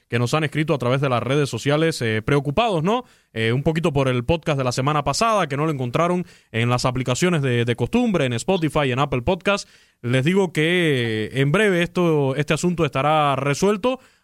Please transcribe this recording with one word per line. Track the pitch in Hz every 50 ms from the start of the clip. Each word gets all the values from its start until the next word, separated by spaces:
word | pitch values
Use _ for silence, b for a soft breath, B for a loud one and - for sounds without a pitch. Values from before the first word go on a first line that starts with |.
| b b
que | - 117
nos | 120 120 -
han | 156 160
escrito | 139 - 147 160 156 160
a |
través | 131 123 120 127 135
de | 143
las | 135 123 117 113
redes | 120 139 151 143 131
sociales, | - 113 - - 143 151 160 165 156 -
eh, | 123 113 110 110
preocupados, | 107 - 143 143 135 147 139 208 240 233 196 160 147
¿no? | 190 226 254 247 b b b b b
Eh, | b 110 113 113 120
un | 135 139
poquito | 170 160 170 156 175 135
por | 143 135 131
el | 127 123 117
podcast | - 170 165 - - 147
de | 135 131
la | 123 117
semana | 131 131 143 151 151 131
pasada, | 139 135 - 220 233 220 202 175
que | 143 135
no | 135 151
lo | 160
encontraron | 151 127 127 120 117 151 165 175 180 180 170 B B B B B
en | - 113 117 120
las | 123 123 -
aplicaciones | 131 123 131 127 127 127 - 170 180 175 156
de, | 139 131 120 120 117
de | 120 117
costumbre, | - 120 120 - 240 247 233 196 165 139
en | 127 120
Spotify, | 113 - - 190 190 160 143 - 156 147 131
en | 120 127
Apple | 143 139 139 127
Podcast. | 117 170 190 175 - 202 202 202 - b b b b b b b
Les | - 120 127 131 127
digo | 165 185 196 196 170
que, | - 156 151 165 180 180 175 156 143 127 120 113 110 110 107 -
eh, | - 131
en | 139 143 147
breve | 202 220 202 185 170 175
esto, | 170 - 180 175 170 156 147 139 131 135
este | 143 147 - 165
asunto | 147 - 180 175 160 165
estará | 139 - 135 135 147 156 156 147 143 135
resuelto, | 131 135 143 139 - 190 202 214 202 - 254 262 247 b b b b